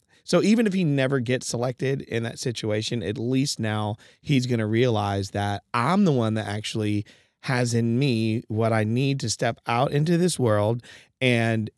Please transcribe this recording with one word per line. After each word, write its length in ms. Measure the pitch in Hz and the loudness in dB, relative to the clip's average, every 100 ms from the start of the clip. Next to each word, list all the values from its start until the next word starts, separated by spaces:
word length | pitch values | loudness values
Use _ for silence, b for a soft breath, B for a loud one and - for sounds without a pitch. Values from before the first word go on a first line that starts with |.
| _ b | _ b
So 200 | - 180 | 0 2
even 240 | 151 226 220 | 4 4 2
if 60 | |
he 100 | 190 | 0
never 360 | 170 139 131 135 | 0 2 0 0
gets 280 | 117 127 - | 0 -2 -2
selected 560 | 117 123 123 131 139 | -4 -4 -4 -4 -4
in 180 | - 117 | -4 -4
that 140 | 117 - | -4 -6
situation, 640 | 135 113 110 107 110 120 | -6 -6 -4 -2 -2 -4
at 160 | 92 104 | -4 -4
least 420 | 117 131 139 - | -2 0 -2 -2
now 360 | 113 107 107 110 b b | -4 -2 -4 -6 b b
he's 240 | - 139 123 | 0 0 2
gonna 220 | 120 107 | -2 0
realize 640 | 110 127 104 101 101 98 | 2 2 2 0 -2 -4
that 320 | 101 101 101 - | -4 -4 -4 -4
I'm 320 | 120 120 190 196 | -2 2 4 4
the 60 | |
one 240 | 135 110 110 | 4 2 -2
that 120 | 104 | -4
actually 580 | 104 - 117 107 104 107 b b b | -6 -6 -4 -2 -2 -4 b b b
has 320 | - 127 123 | -4 -2 0
in 240 | 117 117 117 | 0 0 2
me 460 | 143 113 110 110 - | 2 2 0 -2 -4
what 240 | 107 113 | -2 2
I 120 | 113 | 2
need 360 | 107 120 139 139 | 0 0 0 -2
to 80 | 123 | -4
step 300 | - 120 117 - | -2 -2 -4 -2
out 260 | 117 143 | 0 2
into 260 | 143 156 170 | 0 2 2
this 200 | 175 - | 0 0
world 460 | 123 104 104 120 B B B _ | 2 2 2 -2 B B B _
and, 520 | 131 120 113 113 107 | 2 4 2 0 -4